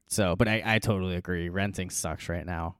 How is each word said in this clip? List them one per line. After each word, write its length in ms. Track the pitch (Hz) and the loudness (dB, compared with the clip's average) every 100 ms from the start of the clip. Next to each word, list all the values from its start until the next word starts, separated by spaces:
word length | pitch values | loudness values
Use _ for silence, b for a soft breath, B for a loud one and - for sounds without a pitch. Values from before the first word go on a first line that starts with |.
| - | -4
so, 260 | - 92 | 0 2
but 140 | 90 110 | 4 4
I, 140 | 110 110 | 2 2
I 120 | 110 | 2
totally 340 | 113 98 92 | 2 2 0
agree. 340 | 87 90 87 87 | 0 -2 -2 -2
Renting 420 | 95 101 92 90 | 0 -2 -2 -4
sucks 380 | - 80 80 - | -4 -4 -4 -4
right 160 | 85 | -4
now. 300 | 82 82 82 - | -4 -4 -4 -6